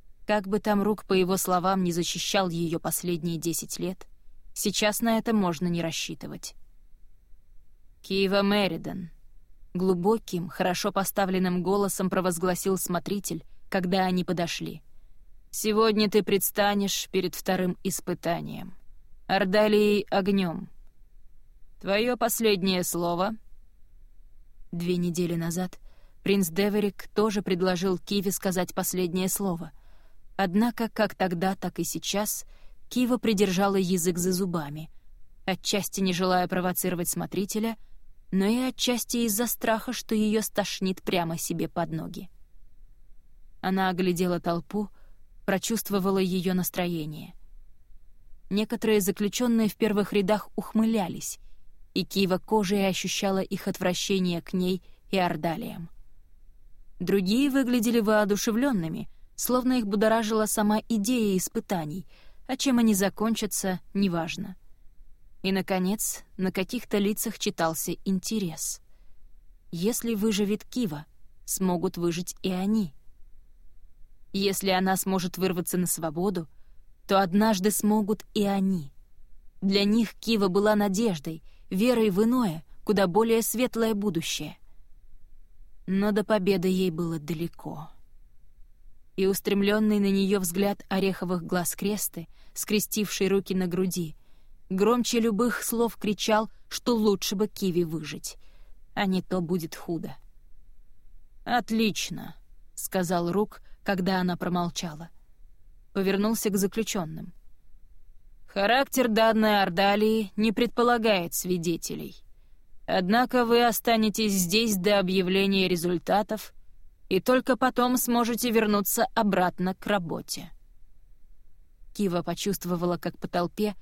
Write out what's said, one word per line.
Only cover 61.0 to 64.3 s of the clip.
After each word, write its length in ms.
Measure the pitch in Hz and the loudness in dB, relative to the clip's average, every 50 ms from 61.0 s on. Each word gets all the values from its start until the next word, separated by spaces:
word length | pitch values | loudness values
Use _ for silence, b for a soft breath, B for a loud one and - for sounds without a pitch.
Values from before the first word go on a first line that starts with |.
| 196 226 254 240 220 202 190 | 0 2 2 2 2 2 2
испытаний, 720 | 185 - - - 226 - - 202 175 156 151 160 190 156 b b b b b b b b | 0 0 -2 -4 -6 -4 -2 -4 -4 -4 -4 -8 -8 -10 b b b b b b b b
а 100 | - 262 | -8 -4
чем 220 | - - 277 247 240 | -2 2 4 4 6
они 160 | 233 220 208 | 6 6 6
закончатся, 880 | 185 202 190 - - 214 226 226 - 220 202 - - - 190 185 175 - - - | 4 4 2 2 0 0 0 0 0 -2 -4 -2 -2 -2 -2 -2 -4 -6 -6 -2
неважно. 640 | 196 202 190 170 170 160 156 | 0 2 2 2 0 -2 -2